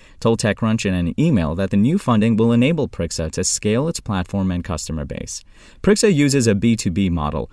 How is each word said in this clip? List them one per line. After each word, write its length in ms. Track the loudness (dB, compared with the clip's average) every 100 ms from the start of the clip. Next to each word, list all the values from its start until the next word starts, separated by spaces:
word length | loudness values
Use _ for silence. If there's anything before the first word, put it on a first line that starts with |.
| -16 -4
told 200 | 0 0
TechCrunch 480 | 0 0 0 0 0
in 80 | -2
an 180 | -2 0
email 340 | 2 2 0
that 160 | -2 0
the 80 | 2
new 220 | 2 2
funding 360 | 2 2 2 2
will 160 | 4
enable 360 | 4 2 0 -4
Priksa 420 | -4 -6 -4 -4
to 100 | -4
scale 440 | -4 -2 -2 -2 -2
its 120 | -6
platform 500 | -6 -6 -4 -4 -2
and 140 | -4
customer 420 | -4 -8 -6 -8 -8
base. 380 | -10 -10 -12 -16 -20 -20 -4
Priksa 280 | 2 4 4
uses 360 | 4 4 4 2
a 80 | 2
B 200 | 2 0
two 140 | 0
B 220 | 0 0
model, 400 | 0 -2 -4 -8